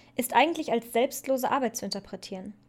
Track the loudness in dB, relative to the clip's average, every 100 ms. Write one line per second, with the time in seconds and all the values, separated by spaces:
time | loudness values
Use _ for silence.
0 | -8 -4 2 4 4 2 0 -2 0 2
1 | 2 0 -2 0 2 2 0 -2 -6 -8
2 | -10 -14 -10 -10 -12 -16